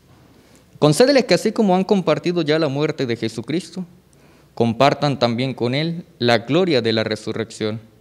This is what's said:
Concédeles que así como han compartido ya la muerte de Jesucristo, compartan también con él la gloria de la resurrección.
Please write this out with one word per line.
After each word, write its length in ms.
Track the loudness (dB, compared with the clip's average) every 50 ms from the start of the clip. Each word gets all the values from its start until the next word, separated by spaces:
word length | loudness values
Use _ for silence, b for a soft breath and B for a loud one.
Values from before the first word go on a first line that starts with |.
| _ b b b b b b b b b b b b b b 2
Concédeles 460 | 4 4 6 6 4 4 4 4 4
que 100 | 4 2
así 180 | 2 2 0 0
como 240 | 0 2 2 2
han 80 | 2 2
compartido 580 | 2 0 0 2 0 -2 0 -2 -2 -2 -2 0
ya 160 | 0 0 0
la 100 | 0 0
muerte 380 | 0 -2 -2 -2 -2 -4 -4
de 100 | -4 -4
Jesucristo, 680 | -4 -4 -6 -6 -8 -8 -6 -6 -6 -8 -8 -10 -12 -12 -12 -16 -20 _ b b b b b b b b b b
compartan 640 | -2 0 0 2 2 2 2 2 2 0 -2 0 0
también 360 | 0 0 0 -2 -4 -4 -4
con 200 | -4 -4 -2 -2
él 300 | -2 -4 -4 -6 -8 -10 -16 _ -2
la 200 | 0 2 2 2
gloria 440 | 0 0 0 0 2 2 2 0 0
de 100 | 0 0
la 120 | -2 -2
resurrección. 760 | -2 -4 -6 -6 -8 -6 -6 -8 -8 -6 -6 -6 -4 -4 -6 -10 -16 _ _